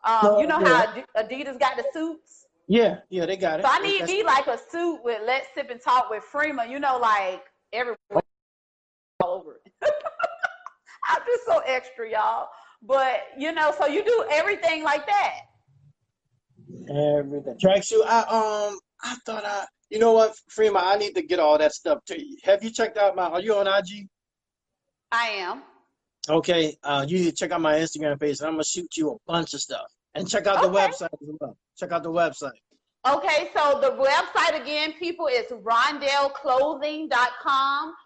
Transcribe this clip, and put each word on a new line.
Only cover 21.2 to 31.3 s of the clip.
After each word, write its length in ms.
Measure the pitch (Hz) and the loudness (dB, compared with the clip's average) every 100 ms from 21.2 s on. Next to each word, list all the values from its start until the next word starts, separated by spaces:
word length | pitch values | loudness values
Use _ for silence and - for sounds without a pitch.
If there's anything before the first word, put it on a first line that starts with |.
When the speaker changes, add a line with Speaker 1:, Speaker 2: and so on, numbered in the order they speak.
Speaker 2:
get 160 | 156 180 | -2 2
all 180 | 156 151 | 4 6
that 160 | 151 | 4
stuff 320 | - - 147 - | 0 -2 -2 -2
to 120 | 170 | -12
you. 160 | 143 - | -12 -8
Have 180 | - 196 | 2 2
you 60 | 220 | 2
checked 280 | 226 220 220 | -2 -2 2
out 180 | 202 185 | 2 2
my, 60 | 175 | -2
are 120 | 165 | -2
you 140 | 208 208 | 0 0
on 100 | 196 | 2
I 140 | 196 | 2
G? 260 | 185 208 196 _ _ _ _ _ _ _ _ _ _ | 0 -10 -18 _ _ _ _ _ _ _ _ _ _
Speaker 1:
I 180 | 233 233 | -2 0
am. 340 | 208 180 240 - _ _ _ _ _ - | -4 -6 -8 -12 _ _ _ _ _ 0
Speaker 2:
Okay, 480 | 160 160 170 156 147 | 0 2 2 2 -2
uh, 220 | 143 143 139 | -2 -2 0
you 100 | 180 | 0
need 40 | |
to 80 | 170 | 0
check 180 | - - | 0 -4
out 120 | 170 | 0
my 140 | 160 151 | 2 2
Instagram 420 | 160 151 151 143 | 0 -2 -4 -2
page, 200 | 147 139 | -2 -2
and 60 | 147 | -4
I'm 40 | |
gonna 100 | 160 | -4
shoot 300 | 151 185 170 - | -4 -4 -8 -4
you 120 | 151 | -4
a 40 | - - | -4 -4
bunch 280 | 170 156 | -2 -2
of 60 | 143 | -8
stuff. 240 | - 117 - _ _ | -8 -8 -12 _ _
And 140 | 151 185 | -10 -4
check 180 | 202 202 | -2 2
out 140 | 196 | 4
the 80 | 185 | 4
Speaker 1:
Okay. 80 | 190 - | 4 2
Speaker 2:
website 200 | - 165 - | 0 -10 -12
as 60 | 143 | -14